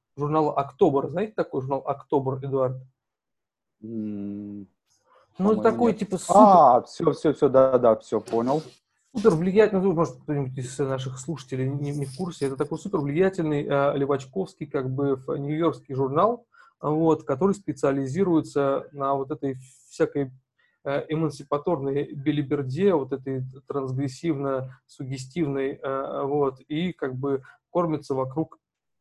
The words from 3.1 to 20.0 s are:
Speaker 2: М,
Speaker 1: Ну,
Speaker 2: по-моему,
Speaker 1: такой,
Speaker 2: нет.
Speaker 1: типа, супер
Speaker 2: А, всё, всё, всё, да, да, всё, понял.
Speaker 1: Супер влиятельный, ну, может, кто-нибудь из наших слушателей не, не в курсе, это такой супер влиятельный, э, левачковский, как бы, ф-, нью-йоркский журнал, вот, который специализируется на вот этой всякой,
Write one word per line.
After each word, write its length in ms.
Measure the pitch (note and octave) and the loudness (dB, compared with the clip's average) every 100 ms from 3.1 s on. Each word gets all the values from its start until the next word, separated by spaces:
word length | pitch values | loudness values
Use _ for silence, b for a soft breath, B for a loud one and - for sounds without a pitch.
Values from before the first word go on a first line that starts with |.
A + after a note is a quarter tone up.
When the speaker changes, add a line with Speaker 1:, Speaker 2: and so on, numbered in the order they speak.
| _ _ _ _ _ _ _ | _ _ _ _ _ _ _
Speaker 2:
М, 840 | A2 A2+ G#2+ G2+ G2+ G2+ G2+ G2+ F#2+ _ _ _ _ _ _ - | -12 -8 -8 -8 -8 -10 -12 -14 -18 _ _ _ _ _ _ -2
Speaker 1:
Ну, 160 | G3 G#3+ | 2 4
Speaker 2:
по-моему, 60 | |
Speaker 1:
такой, 300 | A3 A3+ A#3+ | 2 4 2
Speaker 2:
нет. 80 | F#3+ | 0
Speaker 1:
типа, 180 | G3 F#3+ | -4 -6
супер 180 | - G3 | 4 8
Speaker 2:
А, 460 | G#3 F3+ C#3 B2 | 10 10 8 6
всё, 280 | - - E3 | 2 -2 0
всё, 200 | C#3 D#3+ | 2 0
всё, 160 | C3 C#3+ | 2 4
да, 280 | C3 C3 B2+ | 6 6 6
да, 180 | A#2+ A2 | 4 4
всё, 220 | - A2 | 0 -4
понял. 400 | - A2+ B2 D3+ D#3 _ _ _ _ A#3+ | -2 -2 0 -2 -4 _ _ _ _ 2
Speaker 1:
Супер 160 | G#3 D#3+ | 4 4
влиятельный, 460 | F#3 G3 G#3+ G3 | 2 4 4 4
ну, 100 | F#3+ | 2
может, 220 | E3 D#3+ - | 2 0 -4
кто-нибудь 340 | - D3 C3 C3 | -6 -4 -4 -6
из 200 | B2+ - | -10 -4
наших 400 | C3+ C3+ C3 B2+ | -4 -4 -6 -10
слушателей 480 | - D3+ - C3 C3 | -10 -10 -8 -4 -4
не, 220 | C#3+ C#3+ | -4 -6
не 140 | D3 C3+ | -6 -8
в 100 | C3+ | -8
курсе, 300 | F3+ D#3+ C#3 | -10 -4 -6
это 80 | C3+ | -4
такой 220 | D3 D#3 | -6 -6
супер 200 | G3+ F3 | -6 -4
влиятельный, 640 | C#3+ D3 F#3+ F#3+ D#3+ D3 | -4 0 0 0 -2 -2
э, 340 | - C#3 C#3+ C#3+ | 0 0 0 0
левачковский, 680 | C#3 C#3 - F#3+ F3+ - D3+ | 0 -2 -4 -8 -8 -8 -6
как 220 | D3 C3 | -4 -4
бы, 220 | C3 C#3 | -2 -2
ф-, 240 | C3 C3+ C#3+ | -2 -4 -6
нью-йоркский 560 | C#3+ D3+ E3 C3 - C3 | -4 0 0 -2 -8 -2
журнал, 500 | C3+ D3 G#3 A#3+ _ b b b | 0 2 2 0 _ b b b
вот, 420 | C#3+ D3+ E3 D#3 | -4 0 2 2
который 300 | - C3 G3 G3 | 0 0 0 0
специализируется 1300 | - C3+ C#3+ C#3 C3+ D#3 F#3+ D#3+ D3 D3 C#3 C#3 - | -4 -2 0 0 -2 -2 2 2 0 0 0 0 -4
на 220 | C#3+ C#3 C#3 | -6 -2 -2
вот 160 | C3+ | -4
этой 240 | D3+ C#3 C3 - _ _ | -6 -6 -6 -12 _ _
всякой, 420 | - | -2